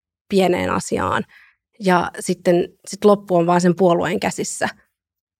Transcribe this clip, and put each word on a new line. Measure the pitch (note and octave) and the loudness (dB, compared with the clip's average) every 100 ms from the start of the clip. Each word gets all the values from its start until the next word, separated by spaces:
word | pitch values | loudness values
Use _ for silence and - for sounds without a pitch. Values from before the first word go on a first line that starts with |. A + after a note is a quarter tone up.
| _ _ - | _ _ -4
pieneen | G3 F3+ F3+ - | 0 2 0 -2
asiaan, | F#3+ - - F#2 - - - _ _ _ - | -4 -4 -4 -2 -4 -6 -16 _ _ _ -6
ja | F#3+ F3+ F3 - | 0 0 0 -6
sitten | - F3+ F#3 F3 - _ - | -6 -4 0 0 0 _ -18
sit | G3 G#3 | 0 2
loppu | G3+ - F3 | 2 2 0
on | E3+ | 2
vaan | F3 | 2
sen | F3+ E3+ | 2 2
puolueen | F#3 E3+ D#3+ F#3+ | 2 2 -2 -2
käsissä. | F#3 - - - A3 - _ _ _ _ _ | -4 -6 -8 -6 -6 -8 _ _ _ _ _